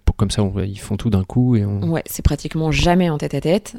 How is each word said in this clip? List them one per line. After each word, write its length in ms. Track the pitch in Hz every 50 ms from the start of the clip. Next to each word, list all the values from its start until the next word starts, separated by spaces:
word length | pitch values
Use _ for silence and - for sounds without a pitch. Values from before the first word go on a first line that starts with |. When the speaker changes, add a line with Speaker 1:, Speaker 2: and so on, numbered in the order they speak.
| -
Speaker 1:
pour, 120 | - -
comme 140 | - 107 98
ça, 120 | - - 104
on, 100 | 98 95 98
ils 200 | 90 98 98 101
font 200 | - - 104 101
tout 100 | - 120
d'un 160 | 101 95 92
coup 320 | - - 123 123 127 123
et 80 | 110 101
on 160 | 101 101 101 98
Speaker 2:
Ouais, 200 | 165 165 151 -
c'est 160 | - - -
pratiquement 500 | - - 147 143 - 156 - 160 160 156
jamais 380 | 147 139 143 175 175 185 180 170
en 80 | 156
tête-à-tête. 560 | 147 151 143 - 139 - 151 170 208 202 - -